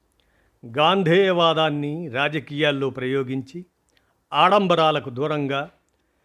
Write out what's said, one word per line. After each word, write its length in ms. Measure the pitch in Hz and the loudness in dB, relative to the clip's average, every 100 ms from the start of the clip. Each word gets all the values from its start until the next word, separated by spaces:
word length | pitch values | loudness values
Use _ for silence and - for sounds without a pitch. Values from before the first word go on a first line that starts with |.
| _ _ _ _ _ _ 117 120 | _ _ _ _ _ _ -8 0
గాంధేయవాదాన్ని 1300 | 156 196 170 175 190 175 165 160 156 147 147 156 170 | 2 2 2 4 4 4 2 2 0 -2 -6 -8 -6
రాజకీయాల్లో 840 | 120 147 151 127 143 147 139 135 | -4 -2 -4 -8 -2 -2 0 -4
ప్రయోగించి, 760 | 131 127 135 127 131 131 175 180 _ _ _ _ _ - | -4 -4 -4 -4 -8 -10 -14 -18 _ _ _ _ _ -4
ఆడంబరాలకు 800 | 143 175 208 190 170 156 151 131 | 2 4 4 4 2 2 0 -4
దూరంగా, 600 | 123 151 151 139 135 156 _ _ _ _ _ | -6 -4 -2 -4 -4 -8 _ _ _ _ _